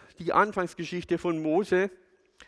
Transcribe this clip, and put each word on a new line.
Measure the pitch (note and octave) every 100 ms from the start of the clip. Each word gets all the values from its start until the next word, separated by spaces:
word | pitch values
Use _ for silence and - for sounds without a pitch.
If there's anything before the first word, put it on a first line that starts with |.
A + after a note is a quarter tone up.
| - -
die | E3
Anfangsgeschichte | E3+ G#3 G3 F3 - E3 F3+ - F3
von | F3+ D#3+
Mose, | D#3 E3 G#3 F3+ G3 - _ _ _ _